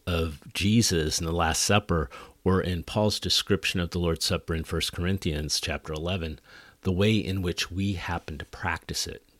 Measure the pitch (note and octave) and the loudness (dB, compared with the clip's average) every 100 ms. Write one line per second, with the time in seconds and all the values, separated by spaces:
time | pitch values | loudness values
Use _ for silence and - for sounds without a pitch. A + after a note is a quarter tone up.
0 | - E2+ E2 D2 - - G2 A2+ A2 F2 | -2 0 0 -4 -8 0 4 6 6 4
1 | D#2 - E2+ E2+ E2 D#2 - G2+ - E2+ | 2 0 0 2 2 2 2 2 4 0
2 | D2 - - - F#2 F#2 F2 F2 - G#2+ | 0 -6 -20 -4 2 2 2 -2 -2 0
3 | G#2+ - F2+ - - G2 - F#2 E2+ F2+ | 2 0 0 0 2 0 2 -2 -2 0
4 | E2+ D#2+ - F2 - D#2+ D2+ E2 - - | 0 0 0 -2 -2 -4 -2 -2 -2 -2
5 | F2 G2 F2+ D2 D2+ - - D2 - D2+ | -2 0 -2 -2 -2 -2 -2 -6 -6 -6
6 | E2+ F#2+ D#2+ D2 - - - _ F#2+ F2+ | -2 -2 -4 -8 -14 -20 -20 _ 0 4
7 | G#2 A2 D2 G2 F2+ E2 - F2+ G2 F2 | 4 4 0 -2 -2 -2 -4 -2 -2 -2
8 | - F2 - D2 - - E2+ E2 - E2 | -4 -6 -6 -10 -12 -6 -4 -4 -4 -6
9 | - - - _ | -6 -10 -16 _